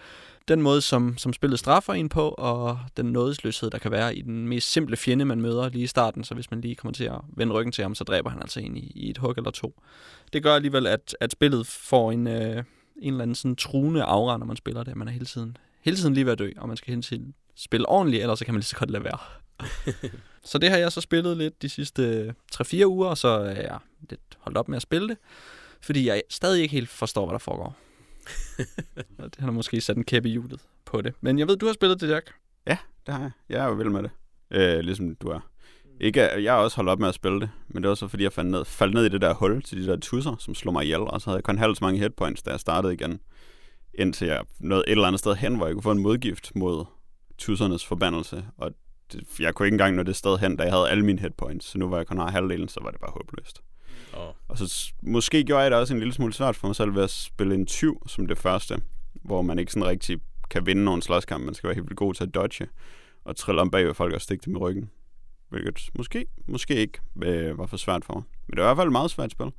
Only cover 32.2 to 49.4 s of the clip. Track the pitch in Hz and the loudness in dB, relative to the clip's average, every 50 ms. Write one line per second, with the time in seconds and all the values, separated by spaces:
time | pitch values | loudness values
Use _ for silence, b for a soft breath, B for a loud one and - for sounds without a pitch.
32.2 | - - - _ _ _ _ _ _ - 165 - - - - - - - 143 131 | -2 -6 -16 _ _ _ _ _ _ -2 -2 -2 -4 -10 -20 -14 -10 -8 -6 -6
33.2 | 139 131 - _ _ - - 123 135 127 107 104 110 107 101 95 - - - - | -6 -8 -10 _ _ -4 -2 0 0 0 0 0 0 0 0 -2 -2 -6 -10 -14
34.2 | - - _ - - - - 98 92 87 82 82 85 87 95 101 92 82 80 - | -20 -20 _ -20 -12 -2 2 4 4 4 4 2 0 -2 -2 -4 -4 -6 -6 -6
35.2 | - 82 80 - - - - b b b b b b 139 135 127 - 113 101 135 | -6 -6 -6 -8 -10 -14 -20 b b b b b b -20 -6 -2 0 2 6 6
36.2 | 110 73 - 101 104 113 127 113 104 113 - - 95 90 95 95 107 92 92 - | 4 4 4 2 2 4 4 4 4 4 2 2 2 2 2 4 2 0 0 0
37.2 | - 92 95 101 110 107 - - - - - 90 92 98 101 - 101 95 - 98 | 0 0 0 0 -2 -4 -8 -12 -14 -10 -6 -2 0 0 0 0 -4 -6 -2 -2
38.2 | 98 95 - - 85 90 92 90 69 - - - - 95 104 117 113 104 95 98 | -2 0 0 -2 -2 0 0 -2 -4 -4 0 2 2 4 4 4 4 4 4 4
39.2 | 98 82 82 - 90 95 110 131 - - 92 92 92 92 90 85 - - 120 123 | 4 2 4 4 2 2 2 0 -4 -6 -6 -4 -2 0 0 -2 -2 -2 -2 -2
40.2 | 143 156 113 - - - - - - - 87 71 76 76 80 82 107 - - 101 | -2 -2 -4 -6 -8 -8 -8 -6 -2 -2 0 0 0 0 0 0 -2 -4 -6 -6
41.2 | - 104 92 95 - - 101 101 113 110 104 - 98 95 95 98 98 110 - - | -4 -2 -2 -2 0 0 0 2 2 2 2 2 2 2 2 2 0 -2 -2 -2
42.2 | 98 71 - - - - 69 - - - 82 - 98 92 90 - 64 82 82 - | -2 -2 -4 -6 -6 -6 -6 -4 0 0 2 2 2 0 0 -2 -4 -6 -6 -8
43.2 | b b b b b b b b b b b b b b - - 95 92 - - | b b b b b b b b b b b b b b -2 0 0 0 0 0
44.2 | 92 78 76 57 50 - - - - 85 98 95 - - 107 107 98 90 95 95 | 0 0 0 -2 -4 -8 -12 -8 -2 2 2 2 4 4 4 4 4 4 2 2
45.2 | - 107 98 95 - 101 123 107 85 80 80 101 104 107 104 101 98 104 113 123 | 2 0 2 2 0 0 0 0 0 -2 -2 -2 0 2 2 4 4 2 2 2
46.2 | 127 107 87 - - - - 101 92 90 85 78 82 - - - - - - - | 0 -4 -4 -6 -10 -6 -4 -2 0 0 0 -2 -4 -8 -14 -20 -20 -20 -20 -20
47.2 | - - - - - 110 104 104 110 95 87 82 - - 90 87 98 87 82 82 | -20 -20 -16 -8 -4 -2 0 2 2 2 0 -2 -2 -4 -2 0 0 0 0 -2
48.2 | 82 - - 90 95 107 - - - - - - - - - - - - - - | -4 -6 -8 -10 -10 -12 -10 -8 -8 -8 -8 -12 -18 -20 -20 -20 -18 -16 -14 -14
49.2 | - - - - | -12 -12 -6 0